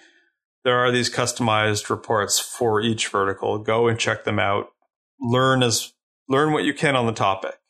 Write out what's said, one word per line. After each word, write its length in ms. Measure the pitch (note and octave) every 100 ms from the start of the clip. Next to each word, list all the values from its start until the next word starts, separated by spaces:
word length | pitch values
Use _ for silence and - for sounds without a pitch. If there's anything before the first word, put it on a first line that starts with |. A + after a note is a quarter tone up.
| - _ _ _ _ _
there 140 | B2+ B2
are 120 | B2
these 240 | B2 A#2
customized 760 | - A#2 - A#2 G#2+ G#2+ G#2 -
reports 500 | G#2 - A2 G2 -
for 400 | - - A#2 G#2+
each 280 | A#2 G#2+ -
vertical. 500 | G2+ G2 F#2+ G#2+ G#2+
Go 280 | G#2+ A2+ A#2
and 120 | A2+
check 260 | A2+ A2
them 140 | - G#2
out. 300 | G2+ G#2 - _ _ _ _ _
Learn 420 | B2 B2 C3 C3
as, 300 | A#2+ G#2+ - _ _ _ -
learn 240 | C3+ D3+
what 120 | D3
you 80 | F#2
can 220 | C#3 D#3 C3
on 100 | A2+
the 60 |
topic. 420 | G#2+ G2+ F#2+ - -